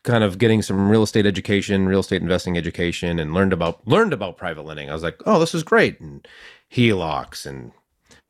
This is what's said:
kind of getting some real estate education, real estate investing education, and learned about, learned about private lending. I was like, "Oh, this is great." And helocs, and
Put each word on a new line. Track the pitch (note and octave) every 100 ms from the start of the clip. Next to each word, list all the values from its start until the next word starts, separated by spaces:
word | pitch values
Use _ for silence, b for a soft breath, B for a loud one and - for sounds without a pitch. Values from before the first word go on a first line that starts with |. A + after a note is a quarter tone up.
kind | - A#2+
of | G#2+ F#2
getting | A2+ A2
some | G2 G2 G2
real | A2
estate | G#2+ A2+ G#2
education, | F#2+ - G2+ F2+ G2 F#2+
real | F#2+
estate | F#2 F#2+
investing | E2+ F2+ F2+ F2
education, | D#2+ - F2 E2 F2 E2+
and | D2+ E2+
learned | G2
about, | F2+ E2+ F2 G#2
learned | E3+ A3+
about | C3+ F#2+ D#2+
private | F2+ D#2 D2+
lending. | D2+ C#2+
I |
was | D#2
like, | E2 D#2+ -
"Oh, | G#3
this | D#3+
is | E3
great." | D#3 A3+ C#3+ -
And | D2+ C#2 - B B B B
helocs, | - A#2+ G2 E2 C#2 B1+ - -
and | C2+ A#1+ - _ _ _ b b